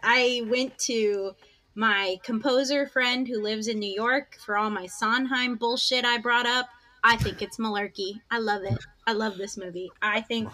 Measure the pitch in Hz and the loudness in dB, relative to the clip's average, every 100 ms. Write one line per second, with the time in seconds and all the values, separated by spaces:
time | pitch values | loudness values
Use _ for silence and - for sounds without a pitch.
0 | 214 254 247 247 220 247 262 - - 233 | 2 4 4 2 0 0 0 -4 -2 2
1 | 208 202 196 - - _ _ 208 220 202 | 2 0 -4 -8 -20 _ _ 0 2 2
2 | 190 185 - 220 269 254 269 285 277 262 | 0 -4 -4 -2 2 2 4 0 0 0
3 | 247 247 247 226 208 214 214 214 202 196 | 2 0 -2 -2 -2 -2 -2 -4 -4 -2
4 | 233 277 277 - - 208 214 202 180 - | 0 0 -2 -16 -4 -2 0 -2 -6 -2
5 | 220 247 262 262 247 226 233 254 - 254 | 0 2 0 0 0 0 0 0 0 2
6 | 240 233 240 240 240 247 247 - - - | 2 2 2 2 2 0 -2 -10 -20 2
7 | 226 233 202 180 202 - 220 208 202 - | 4 4 0 -4 -8 -4 -2 -2 -4 -4
8 | 190 208 - 233 214 208 196 208 - _ | -8 -8 -4 -2 0 -2 0 -4 -4 _
9 | - 214 220 185 202 202 185 175 185 - | -2 0 0 -4 -8 -8 -10 -10 -10 -4
10 | 214 214 220 233 220 | 0 0 -2 -4 -4